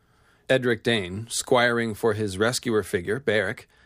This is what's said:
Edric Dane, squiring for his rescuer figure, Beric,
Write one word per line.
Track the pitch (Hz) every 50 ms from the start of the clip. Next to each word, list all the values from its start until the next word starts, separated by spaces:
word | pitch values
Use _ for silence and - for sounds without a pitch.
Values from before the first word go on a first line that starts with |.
| _ _ _ _ _ _ _ _ _ -
Edric | 131 131 123 123 117 104 -
Dane, | 120 117 107 92 85 92 104 113 -
squiring | - - - - 131 123 120 120 120 117 117 113 104
for | - - 117 104
his | 107 107 101 92 92
rescuer | 107 117 123 - - 127 110 107 92
figure, | - - 92 85 95 107 139
Beric, | 143 - 104 110 98 95 - - - _ _ _ _